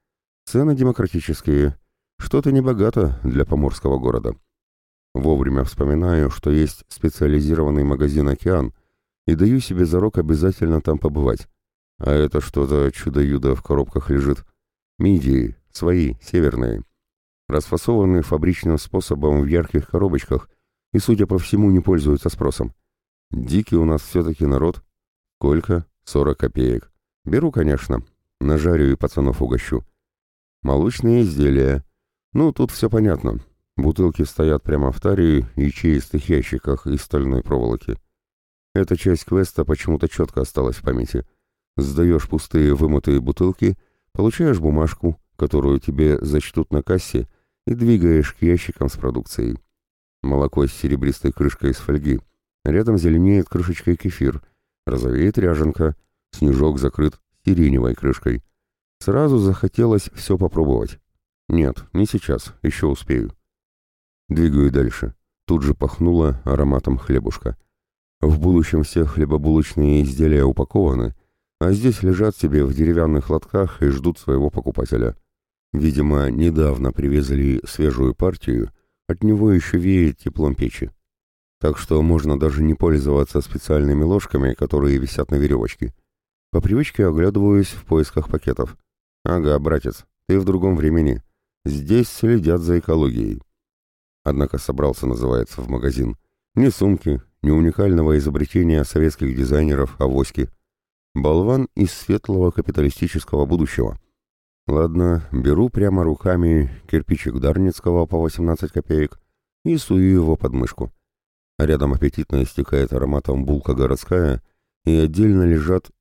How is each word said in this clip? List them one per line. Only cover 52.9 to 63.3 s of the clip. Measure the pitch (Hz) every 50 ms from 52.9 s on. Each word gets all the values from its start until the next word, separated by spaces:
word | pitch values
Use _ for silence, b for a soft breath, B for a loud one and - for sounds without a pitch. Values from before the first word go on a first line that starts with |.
| 110 95
зеленеет | 82 85 80 82 90 98 101 98 85 -
крышечкой | - 87 87 85 85 - - - 87
кефир. | - - 98 87 - - 67 64 - - _ _ _ _ _ _ _ _
Розовеет | - 62 65 60 64 62 65 80 101 104 117
ряженка. | 101 87 82 76 78 78 71 - 82 78 76 - _ _ _ _ _ _
Снежок | - - - 73 67 65 73 78 73 67
закрыт | 65 67 - - 76 76 - - _ _ _ _ _
сиреневой | - 95 87 82 71 67 65 60 62 60
крышкой. | - - 69 64 - - - 60 58 - _ _ _ _ _ _ _ _ _ _ _
Сразу | - - 101 131 151 151 135 120
захотелось | 101 95 95 - - 98 - - 117 117 110 101 - - -
все | - - - 98 87
попробовать. | 92 82 - 82 80 71 65 58 52 - - - _ _ _ _ _ _ _ _ _ -
Нет, | - 85 78 67 62 - - - -
не | 87 104
сейчас, | - - - - - 69 60 - - - - -
еще | 78 - - - 76
успею. | 69 - - - 69 62 55 50